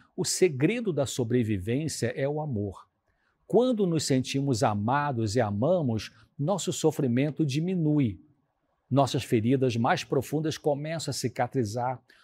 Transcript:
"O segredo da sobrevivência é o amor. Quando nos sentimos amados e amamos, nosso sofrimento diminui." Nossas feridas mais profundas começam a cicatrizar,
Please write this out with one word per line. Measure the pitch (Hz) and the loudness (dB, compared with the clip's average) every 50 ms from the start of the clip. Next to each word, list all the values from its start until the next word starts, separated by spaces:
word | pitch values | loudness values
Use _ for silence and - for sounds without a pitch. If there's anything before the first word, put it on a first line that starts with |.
| _ _ _ | _ _ _
"O | - 175 | -6 -4
segredo | - - - 185 180 147 123 147 175 220 247 240 208 | -4 2 2 2 2 4 2 0 0 0 0 -2 -2
da | 156 143 135 | 0 0 -2
sobrevivência | 117 - - 123 110 120 127 117 107 107 95 90 110 117 139 160 156 - - 120 113 131 | -2 -2 -2 -2 0 2 2 2 2 0 -2 -2 -2 -2 -2 -2 -4 -4 -4 -4 -4 -2
é | - 135 139 | -2 -4 -4
o | 147 151 | -2 -4
amor. | 156 151 127 101 104 101 95 - - _ _ _ _ _ _ _ _ _ _ _ _ | -4 -4 -4 -4 -4 -4 -8 -10 -18 _ _ _ _ _ _ _ _ _ _ _ _
Quando | - - 214 247 254 254 208 202 | 2 4 4 4 4 2 2 2
nos | 175 165 151 - | 2 2 0 0
sentimos | - 139 131 127 - - 139 139 139 131 104 135 | 2 2 0 0 0 -2 -2 0 0 0 2 2
amados | 117 104 104 101 113 131 147 147 147 135 113 113 104 95 | 2 2 0 0 0 0 0 0 -2 -2 -2 -2 0 2
e | 127 | 2
amamos, | 113 104 101 101 120 156 185 180 151 123 113 110 - - - - - _ _ - | 2 2 0 0 2 2 2 2 2 0 0 -2 -4 -6 -14 -20 -20 _ _ -4
nosso | 143 156 202 175 - - 139 | -2 -2 0 -2 -2 -4 -4
sofrimento | - - 156 147 - 143 127 117 127 139 156 143 - 160 | 0 0 0 2 2 0 0 2 2 2 0 0 0 -2
diminui." | 143 127 151 160 180 190 175 160 151 151 147 139 110 92 - - _ _ _ _ _ _ _ _ _ _ _ _ _ | 0 0 -2 -2 -2 0 0 2 2 2 2 2 0 -2 -4 -12 _ _ _ _ _ _ _ _ _ _ _ _ _
Nossas | 127 139 139 123 - - - | 2 2 2 2 0 -4 -2
feridas | - 131 113 104 120 135 131 131 131 107 | 2 2 2 4 4 2 2 2 0 0
mais | 117 117 139 180 156 - | 2 2 2 0 0 -2
profundas | - 156 143 - - - 156 156 160 - - | -2 -2 -2 -2 -2 -4 -2 -2 -2 -4 -2
começam | - 151 143 139 147 156 165 156 - - | -2 -2 -2 -2 -4 -6 -6 -6 -6 -6
a | 127 | -6
cicatrizar, | - - 120 - - 123 117 - 135 120 101 104 123 120 127 127 127 - _ _ _ | -4 -4 -6 -2 -2 -4 -2 0 -2 -2 -2 -2 -4 -4 -4 -4 -6 -10 _ _ _